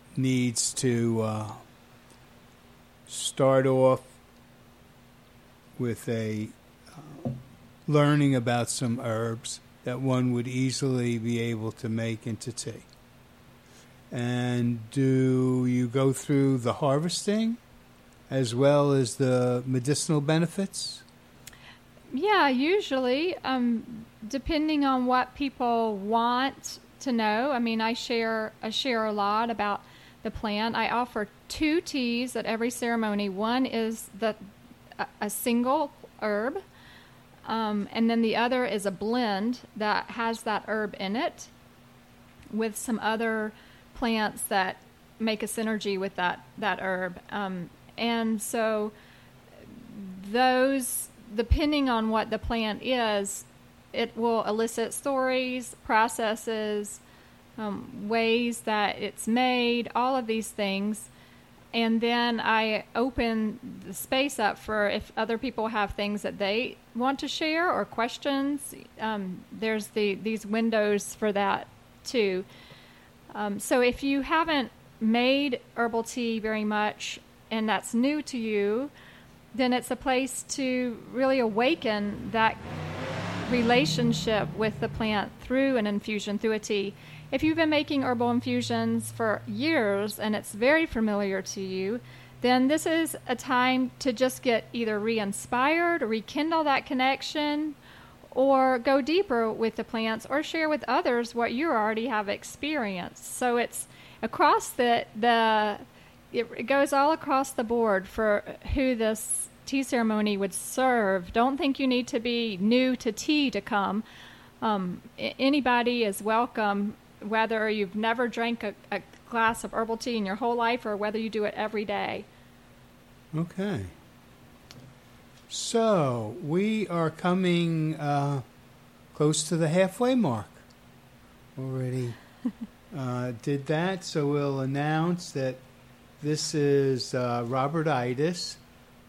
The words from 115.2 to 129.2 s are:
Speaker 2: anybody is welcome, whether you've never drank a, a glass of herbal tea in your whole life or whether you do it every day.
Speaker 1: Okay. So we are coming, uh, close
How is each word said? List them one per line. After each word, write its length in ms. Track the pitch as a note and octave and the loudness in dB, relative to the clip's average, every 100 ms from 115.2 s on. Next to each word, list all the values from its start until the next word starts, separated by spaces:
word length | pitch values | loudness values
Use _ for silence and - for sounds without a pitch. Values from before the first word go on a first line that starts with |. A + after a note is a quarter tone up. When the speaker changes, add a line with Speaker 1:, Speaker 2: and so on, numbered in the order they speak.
| - - | -8 0
Speaker 2:
anybody 640 | C4+ C#4+ B3 A#3+ A#3 A#3+ | 2 4 4 2 2 2
is 180 | G#3+ F#3+ | 0 0
welcome, 760 | G3+ A3 A#3+ - G#3 G3+ G3+ - - - | 0 2 2 0 0 0 -2 -6 -16 -14
whether 480 | G#3 A3 A3 A3 G#3+ | -2 0 2 0 0
you've 260 | G#3+ G3 | 0 -2
never 340 | G#3 A3+ A#3 A#3+ | 0 0 2 0
drank 340 | A#3+ A#3 A#3 | 0 -2 -2
a, 120 | G#3 - - | -6 -10 -8
a 120 | G3+ - - - | -8 -8 -18 -6
glass 360 | A#3 A3+ A3+ | 0 2 0
of 80 | A3+ | -4
herbal 220 | - A3+ A3+ | -4 -2 -4
tea 200 | C4 A3+ | -2 -2
in 100 | G3 | -2
your 100 | G3+ | -2
whole 180 | A#3+ | -2
life 320 | A#3+ A#3 B3 A#3 | 0 0 0 -2
or 100 | G3+ | -4
whether 220 | G#3 A3 | -2 -2
you 120 | A3 | -2
do 140 | G#3+ | -2
it 100 | G#3 - | -2 -2
every 280 | G#3+ G#3+ | -4 -4
day. 400 | G#3 G3+ G3+ G3+ - - - - - - - - - - - D#3 | -4 -4 -4 -6 -10 -20 -20 -20 -20 -20 -20 -20 -20 -20 -8 -6
Speaker 1:
Okay. 500 | E3+ - G3+ C#3+ F2+ - - - - - - - - - - - - - - - - | -4 -4 -4 -4 -6 -12 -20 -20 -20 -20 -20 -20 -20 -20 -20 -20 -20 -20 -20 -20 -14
So 880 | - - A3+ A3+ F#3+ C3+ A#2+ A2 A#2 | -8 -2 2 4 4 4 0 -4 -6
we 440 | D3 F3 G#3+ A3 F3 | -2 0 2 0 0
are 220 | E3+ D#3+ | 0 0
coming, 880 | D#3+ F3+ F#3 F3+ E3+ E3+ D#3+ D#3 D#3 | 0 0 2 4 2 2 2 0 -2
uh, 460 | D3 C#3+ C#3+ C#3 - - - - - - - | 0 0 0 -2 -6 -14 -20 -20 -20 -20 -14
close 280 | - | 0